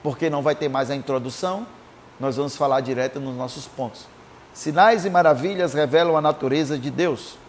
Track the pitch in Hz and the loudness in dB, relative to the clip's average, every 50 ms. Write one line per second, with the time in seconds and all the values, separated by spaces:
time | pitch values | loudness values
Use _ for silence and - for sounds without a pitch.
0 | - 151 131 - 165 160 147 143 135 123 117 - 151 147 131 135 139 113 143 139 | -4 -4 -4 0 -2 0 0 0 0 0 0 0 -2 -2 -2 -2 -2 -2 -4 -6
1 | - - 139 131 120 131 123 - - 185 185 202 233 - - - - - - - | -4 -4 -4 -4 -4 -6 -8 -6 -4 -4 -4 -6 -8 -12 -16 -20 -20 -20 -20 -20
2 | - - - - 127 139 127 127 143 139 - - 147 139 135 135 131 123 135 120 | -20 -20 -14 -6 -4 -4 -2 -2 -4 -4 -2 -2 0 2 2 2 0 -2 -2 -2
3 | 127 139 - 143 139 135 127 123 123 123 - 151 135 - - - 131 117 - - | -2 -4 -4 -6 -8 -8 -8 -8 -8 -8 -10 -12 -14 -14 -10 -8 -8 -8 -10 -14
4 | - - - - - - - - - - - - - 156 147 165 190 226 233 220 | -20 -20 -20 -20 -20 -20 -20 -20 -20 -20 -16 -8 -6 -2 4 6 6 6 6 4
5 | 170 202 180 175 170 160 151 127 139 185 202 185 180 165 123 147 151 131 127 160 | 0 2 2 4 6 6 4 4 2 -4 -2 0 -2 0 2 0 0 4 4 4
6 | 170 170 160 156 151 151 139 - - 131 135 151 160 135 151 139 120 143 127 135 | 4 4 2 4 2 2 0 2 0 0 0 0 0 0 -2 -4 -4 -6 -2 0
7 | 175 175 139 110 - - - - - | 0 0 0 -2 -6 -14 -16 -20 -20